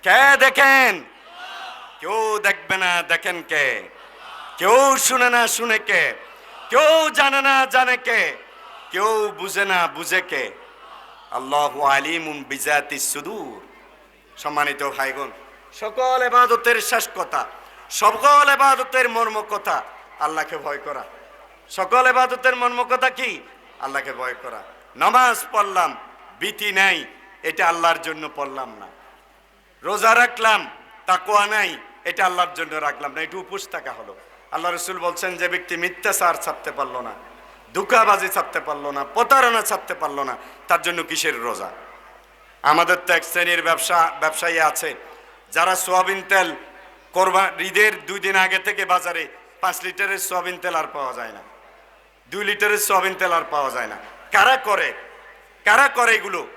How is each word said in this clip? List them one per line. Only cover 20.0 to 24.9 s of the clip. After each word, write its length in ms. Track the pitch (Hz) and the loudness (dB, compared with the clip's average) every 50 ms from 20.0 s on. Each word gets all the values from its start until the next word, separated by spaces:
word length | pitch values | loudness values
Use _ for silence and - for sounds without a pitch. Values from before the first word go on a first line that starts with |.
| - - - - | -20 -20 -10 -6
আল্লাহকে 380 | 147 151 160 160 156 151 170 156 | -4 -4 -2 -4 -4 -6 -6 -10
ভয় 200 | 139 151 143 143 | -8 -8 -8 -8
করা। 280 | - 151 143 131 107 - - - - - - - - - - _ _ _ | -8 -10 -10 -10 -12 -14 -18 -20 -20 -20 -20 -20 -20 -20 -20 _ _ _
সকল 380 | - - 190 190 - 247 254 254 | -6 -6 -2 2 4 4 6 6
ইবাদতের 460 | 254 254 254 254 247 247 254 262 254 | 4 4 2 2 0 0 0 0 0
মর্ম 280 | 247 247 247 240 240 247 | 2 0 -2 0 -2 -2
কথা 260 | 240 247 262 262 262 | -2 0 0 0 0
কি? 300 | 254 - 262 240 190 139 - - - - _ - - - | -2 -2 -8 -8 -8 -10 -14 -20 -20 -20 _ -20 -18 -12
আল্লাহকে 340 | - 135 139 139 131 139 131 | -12 -6 -6 -6 -6 -6 -10
ভয় 200 | 120 127 127 123 | -8 -8 -8 -8
করা। 300 | - - 127 113 107 98 - - - - - | -8 -12 -14 -14 -14 -16 -18 -20 -20 -20 -20